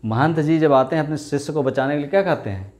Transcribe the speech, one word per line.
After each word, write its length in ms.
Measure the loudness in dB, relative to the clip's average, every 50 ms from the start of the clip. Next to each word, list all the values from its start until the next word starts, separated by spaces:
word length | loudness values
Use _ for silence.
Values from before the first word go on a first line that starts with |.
| -4
महंत 360 | -4 0 2 2 2 2 0
जी 180 | 2 2 2 4
जब 140 | 4 6 6
आते 240 | 4 4 2 0
हैं 60 | -2 -2
अपने 140 | -2 -4
शिष्य 360 | -8 -6 -4 -4 -4 -4 -4 -4
को 100 | -2 -2
बचाने 320 | 0 0 0 -2 -2 -2
के 60 | -4
लिए 80 | -4 0
क्या 140 | 0 0 2
कहते 280 | 2 -2 -2 -2 -8
हैं? 240 | -8 -8 -10 -12 -16 _